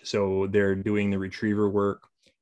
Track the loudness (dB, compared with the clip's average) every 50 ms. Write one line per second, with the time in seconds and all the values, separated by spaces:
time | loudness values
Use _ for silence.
0 | -10 -4 -2 0 0 0 0 0 0 2 2 2 2 2 2 0 0 0 0 0
1 | 0 0 0 -2 -4 -6 -6 -4 -2 0 0 2 2 2 2 2 0 0 -2 -4
2 | _ _ _ _ _ _ _ _